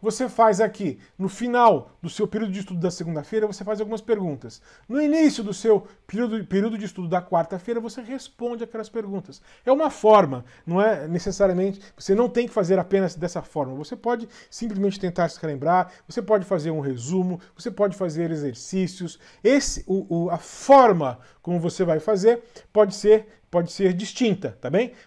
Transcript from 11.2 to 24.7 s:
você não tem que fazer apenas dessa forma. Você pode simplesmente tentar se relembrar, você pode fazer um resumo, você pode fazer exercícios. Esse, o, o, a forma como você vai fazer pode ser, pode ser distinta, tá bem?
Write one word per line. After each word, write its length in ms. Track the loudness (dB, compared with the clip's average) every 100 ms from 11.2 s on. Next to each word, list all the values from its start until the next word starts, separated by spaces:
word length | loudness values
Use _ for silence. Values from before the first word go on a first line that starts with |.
| -4 0 2 2 -2 -6 -14 -8
você 180 | 0 0
não 140 | 2
tem 180 | 0 -2
que 60 |
fazer 260 | 0 2 0
apenas 340 | 2 0 0
dessa 280 | -4 -8 -8
forma. 340 | -8 -6 -6 -8
Você 180 | -12
pode 320 | -8 -4 -4 -6 -18 -20
simplesmente 480 | -10 -6 -2 -2 -2
tentar 300 | -4 -2 -2
se 100 | -4
relembrar, 500 | -8 -4 0 2 0 -6 -12
você 140 | -8
pode 240 | 0 0 2
fazer 260 | -2 -2
um 80 | -4
resumo, 580 | -4 -6 -4 -2 -2 -4 -10
você 160 | -14 -8
pode 280 | -2 -2 -2
fazer 340 | -4 -4 -4
exercícios. 880 | -4 -6 -8 -6 -4 -4 -4 -12 -12 -20 _
Esse, 400 | 2 2 2 -6 -4
o, 420 | -4 -2 -2 -2
o, 20 |
a 80 | -4
forma 840 | -8 -2 8 8 8 6 0 -6 -14 _
como 180 | -6 -4
você 240 | -2 -2
vai 160 | 0 0
fazer 440 | 0 2 4 2 -2 -20 -2
pode 220 | 2 2
ser, 480 | 2 4 4 4 _ _
pode 220 | -2 -2
ser 220 | 0 0
distinta, 600 | 0 -6 -2 0 0 -4 -8
tá 80 |
bem? 240 | -2